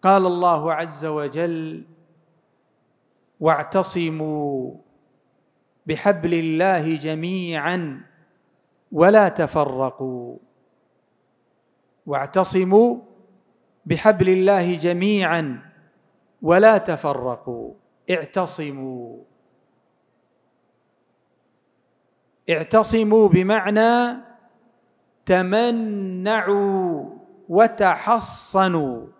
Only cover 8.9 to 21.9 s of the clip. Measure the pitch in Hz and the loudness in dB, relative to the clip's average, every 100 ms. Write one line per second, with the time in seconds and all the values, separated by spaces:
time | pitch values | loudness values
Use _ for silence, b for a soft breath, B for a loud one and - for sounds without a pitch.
8.9 | 151 175 214 196 - 156 165 139 127 131 | 2 6 6 6 0 -4 -2 -2 -2 -6
9.9 | - 131 127 120 123 _ _ _ _ _ | -6 -10 -10 -12 -18 _ _ _ _ _
10.9 | _ _ _ _ _ _ _ _ _ _ | _ _ _ _ _ _ _ _ _ _
11.9 | _ - 139 139 185 185 185 185 196 240 | _ -8 -6 -2 -2 0 0 4 6 6
12.9 | 240 - _ _ _ _ _ _ _ - | 2 -10 _ _ _ _ _ _ _ -6
13.9 | 170 214 202 185 185 185 202 175 175 170 | 2 2 4 4 4 4 2 0 -2 -2
14.9 | 175 196 208 180 165 156 117 - _ _ | -2 0 0 0 -2 -4 -8 -16 _ _
15.9 | _ _ _ _ _ 151 175 214 214 190 | _ _ _ _ _ 2 6 6 4 0
16.9 | 156 151 131 127 120 - 120 117 - _ | -6 -4 -6 -6 -8 -10 -12 -12 -16 _
17.9 | _ - 180 147 196 175 - 151 139 131 | _ -6 -4 -4 -6 -6 -6 -10 -10 -12
18.9 | 127 120 117 - _ _ _ _ _ _ | -12 -14 -18 -20 _ _ _ _ _ _
19.9 | _ _ _ _ _ _ _ _ _ _ | _ _ _ _ _ _ _ _ _ _
20.9 | _ _ _ _ _ _ _ _ _ _ | _ _ _ _ _ _ _ _ _ _